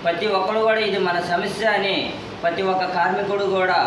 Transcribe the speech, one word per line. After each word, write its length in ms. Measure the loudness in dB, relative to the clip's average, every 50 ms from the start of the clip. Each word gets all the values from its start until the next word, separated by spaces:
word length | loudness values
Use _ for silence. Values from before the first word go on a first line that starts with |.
| 0
ప్రతి 240 | -2 -2 0 -2 0
ఒక్కరు 320 | 0 0 0 0 0 2
కూడా 220 | 2 2 2 2 2 0
ఇది 100 | 0 0 0 0
మన 100 | 0 0 -2 0
సమస్య 360 | -2 -2 -2 -2 -4 0 0 0 2 2
అని 180 | 0 0 -2 -2 -2 -4 -8 -10 -10 -12 -12 -4 -2
ప్రతి 200 | -2 -2 0 0 0
ఒక్క 140 | 0 0 0 -2 0
కార్మికుడు 500 | 0 0 2 2 0 0 -2 0 0 0 0 2
కూడా 240 | 2 2 2 2 2 2